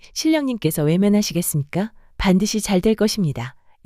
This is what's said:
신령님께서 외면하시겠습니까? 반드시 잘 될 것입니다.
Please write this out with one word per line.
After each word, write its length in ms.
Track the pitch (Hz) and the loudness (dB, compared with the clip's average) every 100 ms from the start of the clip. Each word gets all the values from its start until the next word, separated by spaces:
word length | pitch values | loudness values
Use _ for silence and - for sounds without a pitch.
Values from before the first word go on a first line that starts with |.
| - | -10
신령님께서 680 | - 320 320 277 240 156 160 | -4 0 0 0 -2 -2 0
외면하시겠습니까? 1080 | 151 175 202 208 214 165 - 151 139 165 214 - - - | 2 2 4 2 2 -2 -2 -4 -4 -4 -6 -8 -18 -2
반드시 440 | - 185 208 214 | 2 2 2 -2
잘 220 | - 190 | -2 0
될 120 | 220 | 2
것입니다. 600 | 220 214 - 170 123 123 - _ _ | 2 0 0 -2 -4 -8 -14 _ _